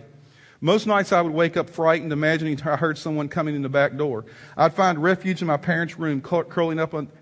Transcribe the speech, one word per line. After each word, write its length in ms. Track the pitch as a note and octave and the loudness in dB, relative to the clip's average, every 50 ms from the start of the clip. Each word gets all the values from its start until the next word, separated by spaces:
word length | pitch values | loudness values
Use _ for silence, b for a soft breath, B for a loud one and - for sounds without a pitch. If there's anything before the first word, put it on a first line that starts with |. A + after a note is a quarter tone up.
| - - - B B B B B B B B B | -18 -20 -20 B B B B B B B B B
Most 260 | C#3 D#3 G3+ G#3+ G#3+ | 0 2 2 2 2
nights 240 | G#3+ G#3 G3+ F#3+ - | 2 2 2 2 4
I 100 | G3 F3 | 2 2
would 120 | E3+ E3 | 2 2
wake 240 | D3+ D#3+ E3+ D#3+ E3 | 2 0 0 2 2
up 120 | F3 D3+ - | -2 -4 -4
frightened, 440 | - - D#3+ D#3+ E3 E3+ E3 D#3+ | -4 2 4 4 4 2 0 -4
imagining 480 | D3 D3 D3+ D#3 D#3+ D#3 D#3+ D#3 D3 C3+ | -2 0 2 2 0 0 0 -4 -4 -4
I 140 | C#3 D#3 D3 | -2 -2 -2
heard 200 | B2 E3 D#3+ D3+ | 0 0 -2 -2
someone 320 | - - D#3+ D#3 D3+ D3 C#3+ | -4 -6 -4 -4 -4 -4 -4
coming 280 | - E3+ D#3 D3+ D3 | -4 -4 -4 -2 -4
in 60 | C#3+ | -4
the 60 | C#3 C3 | -4 0
back 280 | C#3 C#3+ C#3 - B2+ | 2 2 2 2 0
door. 280 | C3+ D3+ D3 A#2+ G#2+ A2+ B B B B B B | -4 -4 -4 -4 -6 -10 B B B B B B
I'd 180 | B D3+ E3 - | B 2 4 4
find 280 | G3+ F#3+ F#3 E3+ D3 | 4 2 2 2 2
refuge 380 | D#3 F3+ F#3 F3+ F#3+ F#3 F3+ D3 | 2 2 2 2 0 -4 -2 -2
in 80 | F3+ D#3+ | 0 0
my 80 | D3 | 0
parents' 420 | C#3+ - E3+ E3+ E3 E3+ D#3 - D#3+ | 0 0 -2 0 0 -2 -4 -6 -6
room, 220 | E3 D#3 D3 C3+ | -4 -2 -2 -4
cur-, 240 | C3 - F3+ E3+ D#3 | -2 -2 -2 -2 -2
curling 340 | - - F#3 E3+ E3 D#3 D#3+ | -2 -2 -2 0 0 0 -2
up 160 | D#3+ D#3 E3 | -4 -4 -4
on, 140 | D3+ C#3+ - - - | -8 -8 -10 -14 -12